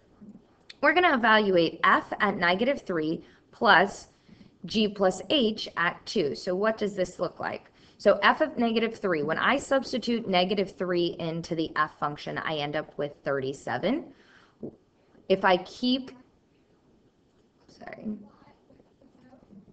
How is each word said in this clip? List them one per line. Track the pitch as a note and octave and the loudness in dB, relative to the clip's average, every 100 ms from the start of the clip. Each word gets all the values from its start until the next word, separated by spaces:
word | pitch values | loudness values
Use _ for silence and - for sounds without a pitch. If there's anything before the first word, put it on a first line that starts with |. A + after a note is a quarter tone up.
| _ _ - - _ _ _ - | _ _ -20 -20 _ _ _ -2
We're | D4 | 2
gonna | D#4+ F4+ | 4 4
evaluate | C4+ A3+ A3 G3+ F3+ E3 - | 2 4 4 6 4 2 2
f | F#3 C4 - - | 2 2 0 -2
at | G3+ F#3 | -2 0
negative | F3 F#3+ A#3+ C4+ | 0 2 0 -2
three | - E3+ D#3 E3+ - - _ | -4 -4 -2 -4 -8 -20 _
plus | - A3 E3+ G3+ - - _ _ - - _ | 0 6 8 6 0 -18 _ _ -20 -20 _
g | F3 G#3+ G#3 | -6 0 0
plus | G3+ F#3+ F#3 - | 2 0 0 -2
h | D#4 A3 G#3+ - - | 2 2 0 -8 -2
at | E3+ - - | -2 -4 -6
two. | A3+ D3 - | -2 -2 -4
So | - | -6
what | F#3 A3 A3 | -2 0 0
does | G#3 | -4
this | - F3+ - | -2 -4 -4
look | F3 - | -6 -6
like? | - - - _ - _ | -8 -8 -14 _ -20 _
So | G#3 F3+ | 2 6
f | G#3 D#4+ | 4 4
of | D#4 - | 0 0
negative | A#3 A3+ A3+ A3+ | -2 0 -2 -4
three, | G3 D#3+ | -2 -2
when | D3 D#3+ | -2 0
I | F#3+ C4+ | 0 0
substitute | - C4+ C4 B3 A#3 A#3 A3 | 0 -2 -2 -4 -2 -4 0
negative | F3+ F#3 G#3 F#3 - | 2 2 0 -4 -4
three | F3+ F3 E3+ - | -2 0 -2 -2
into | E3+ E3 E3 | -6 -6 -6
the | E3 D#3 - | -4 -4 -2
f | D#3 - | -4 -2
function, | D3 D3 - D3 | -6 -6 -8 -8
I | - D#3 | -6 -4
end | D3 D3+ | -4 -6
up | - - | -8 -8
with | D3 - | -8 -6
thirty-seven. | D3+ C#3 C3 C#3 - B2 F3+ D4+ - - _ - _ _ - - _ _ _ _ - | -6 -4 -4 -8 -6 -4 -2 -2 -4 -18 _ -20 _ _ -16 -16 _ _ _ _ -2
If | F#3+ G3 | 2 4
I | F3+ | 2
keep, | - - B3 C4 - - _ _ _ _ _ _ _ _ _ _ _ _ _ _ _ | 0 -6 -2 -2 -4 -16 _ _ _ _ _ _ _ _ _ _ _ _ _ _ _
sorry, | - - - A3 G#3 G#3 _ - _ _ _ _ _ _ _ B3+ - _ G3 - | -20 -18 -14 -12 -12 -16 _ -20 _ _ _ _ _ _ _ -20 -20 _ -20 -16